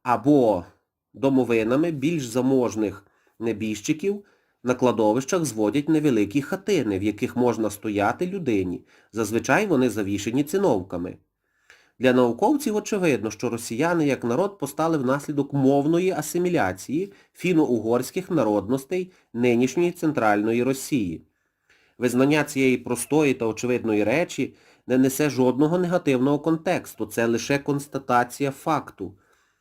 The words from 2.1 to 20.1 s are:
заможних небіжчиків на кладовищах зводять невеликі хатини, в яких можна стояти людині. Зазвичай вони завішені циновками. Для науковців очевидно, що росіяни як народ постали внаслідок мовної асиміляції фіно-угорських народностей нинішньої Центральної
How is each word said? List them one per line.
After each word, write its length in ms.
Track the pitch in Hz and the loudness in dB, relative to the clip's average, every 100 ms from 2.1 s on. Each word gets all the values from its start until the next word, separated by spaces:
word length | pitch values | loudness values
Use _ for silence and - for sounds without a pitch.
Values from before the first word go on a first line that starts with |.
| 170 123 | -2 -4
заможних 800 | 123 127 131 113 104 104 - _ _ _ - | -2 2 2 0 -2 -4 -4 _ _ _ -8
небіжчиків 840 | 113 104 110 107 - 156 196 202 - _ _ _ | -6 -4 -4 -6 -4 -4 -2 -4 -10 _ _ _
на 120 | 123 | -4
кладовищах 720 | 123 127 110 107 120 131 185 | 0 2 2 2 2 0 -2
зводять 440 | 147 110 107 135 147 | -2 0 0 0 0
невеликі 540 | 156 147 110 101 139 | 0 2 2 0 -2
хатини, 560 | 135 - - 180 110 95 | -4 -6 -2 0 0 -2
в 40 | |
яких 340 | 104 101 123 120 | -2 -2 -4 0
можна 340 | 123 110 107 | 0 0 -2
стояти 560 | - 110 101 101 120 180 | -4 -4 0 0 0 -4
людині. 580 | 196 139 101 92 85 - _ _ | -4 -2 0 -2 -6 -12 _ _
Зазвичай 540 | 107 104 113 117 160 208 | -6 -2 -2 0 0 2
вони 240 | 135 127 | 2 2
завішені 540 | 107 98 98 113 127 | 0 -4 -4 -2 -2
циновками. 720 | 147 190 185 104 92 87 - - _ _ _ _ _ - _ - | -2 0 0 0 -4 -8 -8 -12 _ _ _ _ _ -20 _ 0
Для 140 | 127 | 4
науковців 640 | 127 120 117 214 285 226 208 | 4 4 2 2 2 0 -4
очевидно, 540 | 208 202 175 117 107 | -2 0 0 0 -2
що 200 | - 120 | -4 -6
росіяни 560 | 117 - 117 165 175 147 | -4 -6 -2 0 2 2
як 180 | 123 | 0
народ 340 | 117 131 202 - | 0 0 -2 -4
постали 400 | 143 - 165 156 | -8 -2 0 0
внаслідок 540 | 123 143 151 143 139 | 0 -2 -2 -4 -2
мовної 580 | 139 135 139 147 170 185 | 2 4 4 4 2 0
асиміляції 1000 | 165 147 175 180 160 95 92 - 147 196 - _ | -2 -4 -2 0 0 0 -2 -6 -4 -6 -10 _
фіно-угорських 1000 | - 175 160 135 117 110 120 135 190 185 | -6 0 2 4 2 2 0 0 -6 -2
народностей 800 | 165 107 104 98 135 - 185 185 _ _ | 0 2 2 0 -4 -4 -6 -6 _ _
нинішньої 600 | 113 123 117 131 175 175 | 0 2 4 2 2 0
Центральної 680 | 170 160 | 0 -2